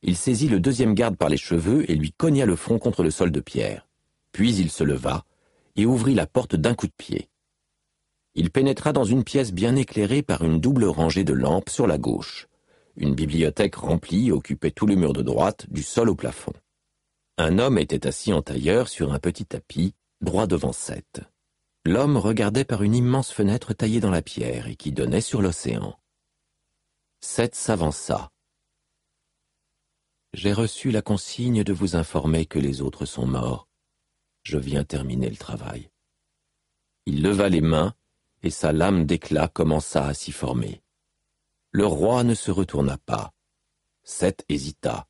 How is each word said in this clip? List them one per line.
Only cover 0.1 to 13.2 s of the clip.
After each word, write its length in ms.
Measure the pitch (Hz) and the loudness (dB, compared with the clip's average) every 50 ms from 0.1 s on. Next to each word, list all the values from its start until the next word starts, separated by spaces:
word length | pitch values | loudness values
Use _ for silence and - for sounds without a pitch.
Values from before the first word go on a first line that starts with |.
| 90 | -2
saisit 320 | 85 - - 127 107 139 151 | 0 0 0 2 2 2 2
le 140 | 113 95 | 4 4
deuxième 320 | 87 135 131 117 127 110 107 | 4 2 2 2 2 2 4
garde 240 | 95 120 117 98 - | 4 2 2 2 2
par 100 | - 76 | 2 2
les 80 | 76 | 2
cheveux 540 | 71 - - 87 85 80 90 117 151 - - | 0 0 0 0 0 2 2 2 2 2 2
et 40 | 82 | 0
lui 180 | 76 76 76 - | 0 0 -2 -2
cogna 320 | _ - 165 147 139 135 | _ 2 2 4 4 4
le 100 | 110 90 | 2 2
front 240 | 82 - - 117 110 | 0 0 0 -2 0
contre 240 | - 120 107 - 92 | 2 0 0 2 0
le 80 | 80 | 0
sol 180 | 78 - 95 87 | 2 2 0 0
de 120 | 73 71 | 0 -2
pierre. 480 | 67 - - 65 55 50 50 50 - _ _ _ _ _ _ _ _ _ | -4 -4 -4 -2 -2 -2 -4 -8 -14 _ _ _ _ _ _ _ _ _
Puis 240 | _ - 101 120 120 | _ 2 2 2 4
il 160 | 95 92 80 | 2 0 0
se 140 | - - 80 | 0 0 0
leva 400 | 73 71 65 62 - 65 - - _ _ _ _ _ _ _ _ _ _ | 0 0 0 -2 -2 -4 -4 -6 _ _ _ _ _ _ _ _ _ _
et 100 | - 104 | 0 2
ouvrit 280 | 117 127 123 113 135 135 | 4 4 2 2 4 4
la 140 | 101 78 - | 2 2 2
porte 280 | _ - 123 - - | _ -2 -2 0 0
d'un 200 | 170 147 120 120 | 2 2 2 2
coup 120 | - - - | 2 -2 -6
de 60 | - | -6
pied. 340 | _ - - - - - _ _ _ _ _ _ _ _ _ _ _ _ _ _ _ _ _ _ _ _ _ _ | _ -10 -6 -6 -6 -6 _ _ _ _ _ _ _ _ _ _ _ _ _ _ _ _ _ _ _ _ _ _
Il 160 | - 85 85 | -2 -2 0
pénétra 420 | - 135 135 139 135 - - 151 151 | 2 2 2 2 2 0 0 0 2
dans 100 | 147 127 | 2 2
une 200 | 95 117 131 120 | 4 2 2 2
pièce 280 | - - 139 135 110 | 2 0 0 0 0
bien 240 | 92 87 95 120 131 | -2 0 2 2 4
éclairée 460 | 135 127 - - - 104 98 120 143 | 2 2 0 0 0 0 2 2 0
par 220 | 143 - - - 82 | 0 0 -2 0 2
une 160 | 82 80 82 | 2 2 4
double 240 | 76 123 139 131 113 | 4 4 4 4 4
rangée 380 | 95 78 78 82 82 76 90 98 | 2 2 2 2 2 2 2 2
de 100 | 71 67 | 2 2
lampes 360 | 65 64 67 78 95 101 - | 2 2 2 2 0 0 -4
sur 180 | - - 131 104 | -2 0 2 2
la 100 | 80 76 | 2 0
gauche. 500 | 60 62 57 50 - - - - - _ _ _ _ _ _ _ _ _ _ | 0 -2 -4 -4 -6 -10 -14 -16 -18 _ _ _ _ _ _ _ _ _ _
Une 200 | - - 71 69 | -4 -2 -2 0
bibliothèque 600 | 65 | 0